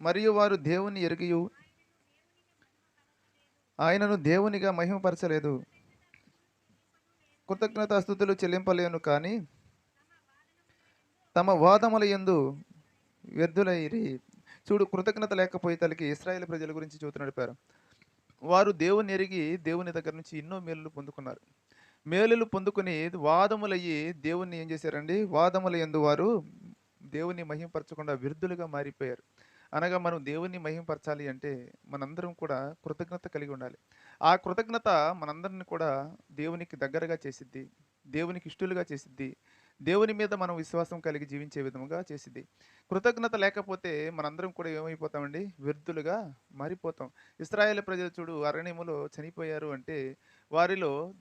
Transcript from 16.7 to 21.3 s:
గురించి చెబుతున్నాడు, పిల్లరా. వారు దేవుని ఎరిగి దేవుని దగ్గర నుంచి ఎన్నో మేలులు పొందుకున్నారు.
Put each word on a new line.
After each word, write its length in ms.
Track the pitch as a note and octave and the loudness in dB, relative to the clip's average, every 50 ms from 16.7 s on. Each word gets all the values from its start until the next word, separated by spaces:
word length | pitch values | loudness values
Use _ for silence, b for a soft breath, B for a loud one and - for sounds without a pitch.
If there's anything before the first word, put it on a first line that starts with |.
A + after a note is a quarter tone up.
| D#3 | -6
గురించి 200 | D#3+ D#3 D#3 D3 D3+ | -8 -8 -10 -12 -10
చెబుతున్నాడు, 340 | D#3 C#3+ C#3+ D3 C#3+ C3+ | -10 -10 -8 -6 -8 -6
పిల్లరా. 240 | - - B2 A#2 C3+ - _ b b b b b b b b b _ _ _ _ _ - C3+ | -4 -4 -6 -6 -6 -12 _ b b b b b b b b b _ _ _ _ _ -10 0
వారు 280 | D#3 F3+ F#3 G3 G#3 | 4 6 6 6 6
దేవుని 420 | F#3+ D3+ D#3 F3+ G3+ G#3+ G#3+ G3 G3 | 4 2 4 4 4 4 4 2 0
ఎరిగి 440 | F#3+ F#3+ F#3 F#3+ F3+ D3+ D3+ E3+ F3+ | 0 0 0 -2 -2 -2 -2 -2 -2
దేవుని 340 | D#3 D#3+ E3 F3 F3+ F3 | -2 -2 -2 -2 -4 -4
దగ్గర 220 | E3 E3+ D#3 D#3+ D3+ | -4 -4 -4 -6 -8
నుంచి 240 | D#3+ D#3 - D#3+ D3+ | -8 -12 -10 -10 -10
ఎన్నో 220 | D3 E3 F#3+ F#3+ | -10 -8 -10 -10
మేలులు 300 | F3 E3 D#3+ D#3 D#3 D#3 | -8 -8 -8 -8 -10 -12
పొందుకున్నారు. 520 | D#3 C#3+ C#3+ C#3+ - - C3+ B2+ | -12 -12 -14 -14 -14 -12 -10 -12